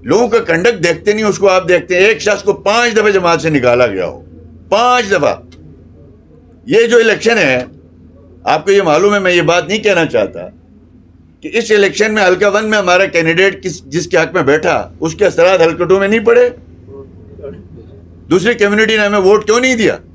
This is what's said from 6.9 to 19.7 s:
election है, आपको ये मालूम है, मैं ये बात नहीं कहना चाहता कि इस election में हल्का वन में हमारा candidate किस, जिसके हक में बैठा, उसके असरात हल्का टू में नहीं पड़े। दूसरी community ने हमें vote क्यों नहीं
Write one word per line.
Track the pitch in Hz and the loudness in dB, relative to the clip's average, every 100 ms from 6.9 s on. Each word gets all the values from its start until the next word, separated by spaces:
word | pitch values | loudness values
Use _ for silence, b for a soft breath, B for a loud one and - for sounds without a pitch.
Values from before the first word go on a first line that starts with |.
| 233 | 4
election | 226 190 220 233 | 2 0 0 0
है, | 151 127 123 - - - - - - - - | 0 -2 -6 -16 -20 -20 -20 -20 -20 -10 -2
आपको | 156 190 | -2 2
ये | 196 | 0
मालूम | 180 151 202 | 2 2 2
है, | 208 | 0
मैं | 185 | 0
ये | 175 | 0
बात | 160 175 156 | 2 0 -2
नहीं | 208 | -2
कहना | 214 180 | 0 0
चाहता | 147 117 98 85 90 - _ - _ - - _ _ _ | 0 -2 -2 -8 -16 -18 _ -20 _ -20 -20 _ _ _
कि | 156 | -6
इस | 214 208 | -4 0
election | 214 196 175 214 | 2 2 0 -2
में | 214 | 0
हल्का | 185 180 202 | 0 2 0
वन | 202 | 0
में | 220 208 | 0 -2
हमारा | 180 180 190 | 2 2 2
candidate | 170 165 165 196 185 | 0 0 0 0 -2
किस, | 185 156 135 | -12 -12 -8
जिसके | 151 - 170 | -8 -2 -2
हक | 160 | 0
में | 175 135 | -2 0
बैठा, | 151 180 127 87 - | 0 0 -4 -6 -8
उसके | 160 156 | -10 -2
असरात | 190 - 175 185 | -2 2 2 4
हल्का | 165 160 | 2 0
टू | 175 190 | 0 0
में | 196 | 2
नहीं | 226 | 0
पड़े। | 214 240 247 - - - - - - - - - 139 135 - - - - - - - | 2 2 2 -2 -20 -20 -20 -20 -20 -20 -20 -18 -18 -18 -20 -20 -20 -20 -20 -20 -2
दूसरी | 180 202 | 0 0
community | 233 202 208 220 220 | 0 0 2 0 0
ने | 202 | 0
हमें | 208 | 2
vote | 185 208 | 2 2
क्यों | 185 233 | 2 0
नहीं | 262 | 0